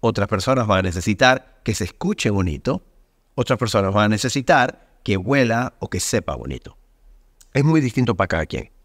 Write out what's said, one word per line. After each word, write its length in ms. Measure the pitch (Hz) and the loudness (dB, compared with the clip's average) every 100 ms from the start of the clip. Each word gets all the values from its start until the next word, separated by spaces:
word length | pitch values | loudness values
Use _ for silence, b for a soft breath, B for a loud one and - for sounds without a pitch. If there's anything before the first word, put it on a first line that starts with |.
Otras 280 | 117 104 101 | -2 0 -2
personas 380 | 101 107 131 107 | -2 0 0 2
van 140 | 95 | 2
a 20 | |
necesitar 760 | 92 87 90 104 127 131 - _ | 0 -2 -2 2 4 4 -2 _
que 100 | - | -6
se 100 | 110 | -4
escuche 460 | 98 - 180 208 - | -6 -6 -6 -2 -2
bonito. 540 | 101 90 71 - 185 _ _ _ _ _ | 0 -2 -2 -4 -4 _ _ _ _ _
Otras 240 | - 123 120 | -6 -2 0
personas 340 | 117 110 98 | 0 0 2
van 120 | 101 | 2
a 40 | 104 | 2
necesitar 880 | 107 127 143 123 156 120 - _ _ | 2 0 -4 2 2 2 -4 _ _
que 140 | - 98 | -2 -2
huela 580 | 92 139 120 117 127 _ | 0 2 2 0 -4 _
o 100 | - | -8
que 100 | - | -6
sepa 380 | - 113 - 65 | -2 -2 -2 -8
bonito. 400 | 60 65 - - _ _ - - _ _ - | -8 -10 -12 -20 _ _ -20 -20 _ _ -6
Es 120 | 170 | 0
muy 160 | 147 160 | 2 2
distinto 340 | 127 117 123 | 2 0 0
para 140 | 101 95 | 0 0
cada 180 | 85 78 | 0 -2
quien. 240 | 64 52 _ | -6 -10 _